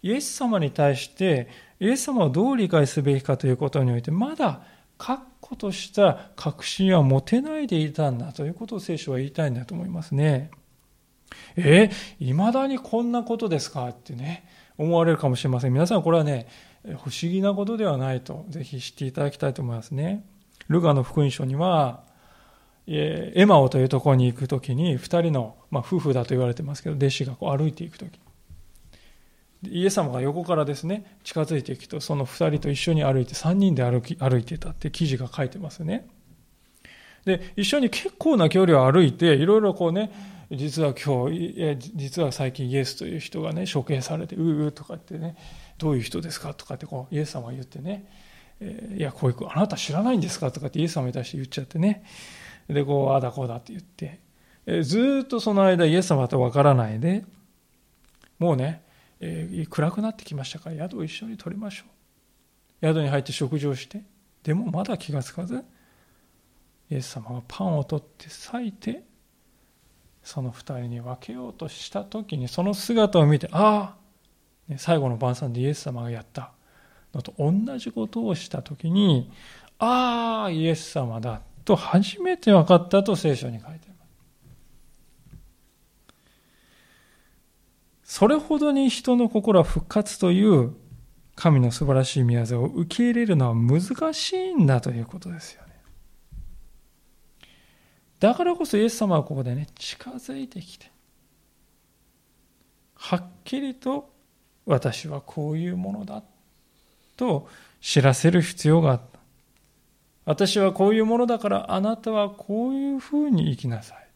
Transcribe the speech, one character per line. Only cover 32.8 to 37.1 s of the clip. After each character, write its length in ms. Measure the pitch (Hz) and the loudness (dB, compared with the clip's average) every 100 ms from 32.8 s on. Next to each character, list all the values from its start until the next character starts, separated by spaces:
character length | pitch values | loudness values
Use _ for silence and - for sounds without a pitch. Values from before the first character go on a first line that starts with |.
| - | 0
に 100 | 160 | 2
歩 160 | 139 135 | 4 2
い 80 | 120 | 0
て、 80 | |
三 240 | - 156 190 | -4 0 4
人 160 | 196 | 4
で 80 | 139 | 4
歩 180 | 123 123 | 2 0
き、 140 | 120 | -2
歩 240 | 160 131 127 | -2 2 2
い 60 | |
て 100 | 113 | 0
い 60 | 160 | -8
た 100 | 156 | -8
っ 40 | |
て 180 | - 151 | -6 -8
記 160 | - 160 | -2 -2
事 80 | 131 | -2
が 100 | 123 | -6
書 160 | - | -6
い 80 | 131 | -6
て 80 | 196 | -6
ま 140 | 165 | -12
す 80 | - | -8
ね。 260 | 160 220 - _ _ - _ _ _ _ - - - | -6 -6 -8 _ _ -20 _ _ _ _ -20 -20 -20